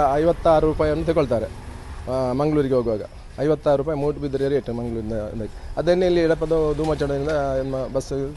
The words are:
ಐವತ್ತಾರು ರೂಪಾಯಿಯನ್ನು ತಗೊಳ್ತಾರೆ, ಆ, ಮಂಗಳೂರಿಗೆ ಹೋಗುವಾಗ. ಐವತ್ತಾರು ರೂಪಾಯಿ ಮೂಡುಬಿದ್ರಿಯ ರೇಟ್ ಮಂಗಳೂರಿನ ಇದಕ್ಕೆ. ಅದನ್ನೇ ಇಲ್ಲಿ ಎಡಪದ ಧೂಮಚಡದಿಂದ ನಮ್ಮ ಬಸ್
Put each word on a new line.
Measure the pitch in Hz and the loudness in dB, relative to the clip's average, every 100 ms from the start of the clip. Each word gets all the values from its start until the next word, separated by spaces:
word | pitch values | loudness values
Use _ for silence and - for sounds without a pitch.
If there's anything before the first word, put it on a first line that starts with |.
| 143 143 | 6 4
ಐವತ್ತಾರು | 170 165 170 156 156 | 2 4 6 6 4
ರೂಪಾಯಿಯನ್ನು | 151 156 151 165 | 2 2 0 0
ತಗೊಳ್ತಾರೆ, | 165 135 117 110 - - - - - - | 2 2 0 -2 -8 -14 -14 -14 -12 -4
ಆ, | 131 127 | -2 0
ಮಂಗಳೂರಿಗೆ | 131 151 151 135 | 0 2 2 2
ಹೋಗುವಾಗ. | 127 117 107 - - - - | 2 2 -2 -4 -14 -12 -4
ಐವತ್ತಾರು | 147 147 151 139 | 0 2 2 2
ರೂಪಾಯಿ | 147 147 | 2 0
ಮೂಡುಬಿದ್ರಿಯ | 147 139 143 135 139 | -2 -2 -2 -2 2
ರೇಟ್ | 139 117 | 0 0
ಮಂಗಳೂರಿನ | 120 120 113 107 | -6 -4 -4 -4
ಇದಕ್ಕೆ. | 110 104 107 104 - - - | -4 -4 -6 -8 -8 -10 -2
ಅದನ್ನೇ | 160 175 180 | 2 2 4
ಇಲ್ಲಿ | 175 | 4
ಎಡಪದ | 160 160 156 160 156 147 | 2 2 0 2 0 0
ಧೂಮಚಡದಿಂದ | 156 147 143 139 143 | -2 -2 -2 -2 -2
ನಮ್ಮ | 151 139 135 135 131 127 | -2 -2 -2 -2 -4 -4
ಬಸ್ | 135 - 139 139 | -4 -4 -4 -6